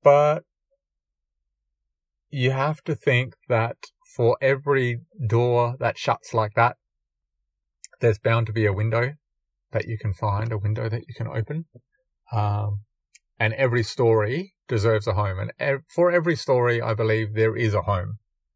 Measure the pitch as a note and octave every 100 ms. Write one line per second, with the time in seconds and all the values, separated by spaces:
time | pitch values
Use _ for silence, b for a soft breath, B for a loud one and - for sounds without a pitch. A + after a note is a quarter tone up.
0 | D3 C#3+ D3 D#3+ _ _ _ _ _ _
1 | _ _ _ _ _ _ _ _ _ _
2 | _ _ _ C#3 B2+ C3+ C#3+ D3+ - D3
3 | - B2 B2+ - - A#2 A#2 - - _
4 | _ - A#2 - C3+ C3+ C#3+ C3+ B2 A#2+
5 | - - A#2 A#2 B2 A#2+ A#2+ B2+ A#2+ -
6 | - A#2+ - A#2 G#2+ - A#2 - _ _
7 | _ _ _ _ _ _ _ _ - _
8 | A#2 G#2 A#2+ A#2 A2 A2 G#2 G2 G#2+ A#2
9 | B2 D3+ _ _ _ _ _ G#2 - A2
10 | A2 F#2+ G#2+ G2+ A2+ A2 G#2 A2 A#2 A2
11 | - - A2+ - A2 D3+ D#3+ - _ _
12 | _ _ _ G#2+ G#2 G#2 G#2 G#2 G#2 _
13 | _ - _ _ A2 A2+ C3+ A#2+ A2 -
14 | A#2 A2+ G#2 C#3+ F#3+ _ - A#2 A2 A2
15 | G#2+ G2 G2+ F#2 A2 - C#3 C#3 _ -
16 | F3 F3 E3 D#3 - B2+ A#2+ A#2 A2+ A2
17 | A2 A2 A2 G#2+ A2+ A2 A2+ G2+ G2 F#2+
18 | G2 G#2+ _ _ _